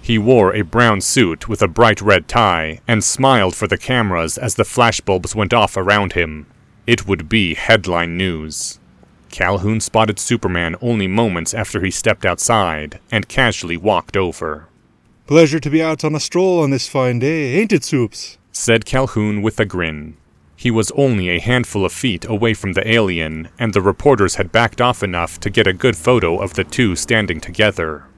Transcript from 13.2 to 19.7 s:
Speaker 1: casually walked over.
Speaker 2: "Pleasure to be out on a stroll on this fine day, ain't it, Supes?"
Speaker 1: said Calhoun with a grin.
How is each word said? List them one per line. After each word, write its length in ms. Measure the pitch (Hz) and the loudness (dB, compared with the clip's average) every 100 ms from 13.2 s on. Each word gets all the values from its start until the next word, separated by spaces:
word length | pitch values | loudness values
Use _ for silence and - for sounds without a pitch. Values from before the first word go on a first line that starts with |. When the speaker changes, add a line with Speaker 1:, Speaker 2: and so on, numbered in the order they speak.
| - | -2
Speaker 1:
casually 480 | - 123 101 87 85 | 0 0 0 -6 -2
walked 400 | 98 92 - 98 | 0 0 0 -4
over. 520 | 90 - 80 76 78 _ _ _ _ _ - | -4 -4 -8 -10 -14 _ _ _ _ _ 2
Speaker 2:
"Pleasure 320 | 151 160 156 | 4 4 2
to 120 | 147 | 0
be 120 | 160 | 0
out 220 | 160 156 | 0 -2
on 100 | 151 | -2
a 60 | 151 | -4
stroll 420 | - 175 190 180 | -4 0 2 2
on 80 | 147 | 2
this 180 | 135 - | 0 -2
fine 300 | 139 127 120 | -2 0 0
day, 380 | 135 160 139 147 | -2 -2 -2 0
ain't 160 | 220 | 2
it, 120 | 180 | 0
Supes?" 540 | - 143 113 - - - _ | 0 -2 -2 -6 -18 -20 _
Speaker 1:
said 340 | - - 113 107 | -8 2 2 2
Calhoun 560 | 131 131 - 107 104 | -2 0 0 -2 0
with 160 | 107 - | -2 -2
a 60 | |
grin. 500 | 107 | -4